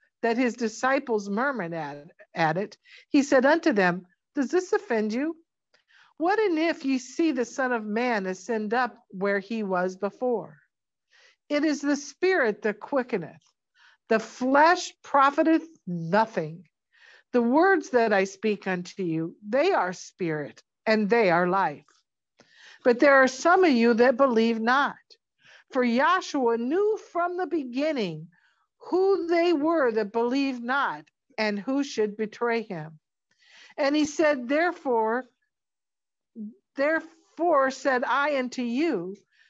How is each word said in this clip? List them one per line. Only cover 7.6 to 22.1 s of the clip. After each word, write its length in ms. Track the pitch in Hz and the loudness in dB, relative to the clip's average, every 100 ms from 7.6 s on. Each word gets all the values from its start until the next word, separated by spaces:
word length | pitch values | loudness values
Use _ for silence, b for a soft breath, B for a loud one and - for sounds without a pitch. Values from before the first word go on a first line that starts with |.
| 254 | -2
of 140 | 240 214 | -2 -2
Man 400 | 214 247 220 190 | -2 0 -2 -4
ascend 480 | 185 - 226 214 | -8 -6 -4 -2
up 200 | 240 240 - _ | -2 -2 -6 _
where 280 | 185 202 202 | -4 -2 -2
he 240 | 190 226 | -4 -6
was 340 | 196 180 185 185 | -2 -2 -2 -4
before? 640 | 202 - 254 220 156 151 _ _ _ _ _ b b b _ | -8 -4 -4 -4 -6 -20 _ _ _ _ _ b b b _
It 160 | 294 | -2
is 160 | 311 285 | 0 -2
the 160 | 285 285 | -2 -4
Spirit 640 | - - 370 370 233 208 | -6 -2 0 2 0 -2
that 180 | 214 208 | -6 -6
quickeneth. 600 | - 277 247 202 143 - _ _ _ b b b _ | -4 -4 -2 -6 -8 -16 _ _ _ b b b _
The 80 | 220 | -2
flesh 720 | 220 - 254 277 320 359 - - | -2 -6 2 4 6 4 -2 -14
profiteth 640 | - 294 277 285 320 320 320 _ - | -2 4 4 4 2 2 0 _ -10
nothing. 840 | 175 165 202 220 190 151 170 _ _ _ b b b b | -8 0 0 0 -4 -8 -12 _ _ _ b b b b
The 80 | 247 | 0
words 480 | 233 285 381 359 - | 4 4 4 2 2
that 220 | 247 226 | 0 2
I 120 | 202 | 2
speak 420 | 196 - 220 202 196 | 0 -2 -2 -2 -4
unto 360 | 180 180 - | -6 -8 -8
you, 320 | 180 160 165 - 208 | -4 -2 -4 -8 -4
they 260 | 254 349 | 0 2
are 200 | 320 185 | 0 -2
spirit 680 | 185 - _ 170 151 131 - _ _ - | -6 -16 _ -4 -4 -8 -14 _ _ 0
and 220 | 220 202 | 0 2
they 200 | 233 196 | 2 4
are 160 | 170 180 | 4 2
life. 380 | 190 170 143 _ _ _ | 0 -2 -6 _ _ _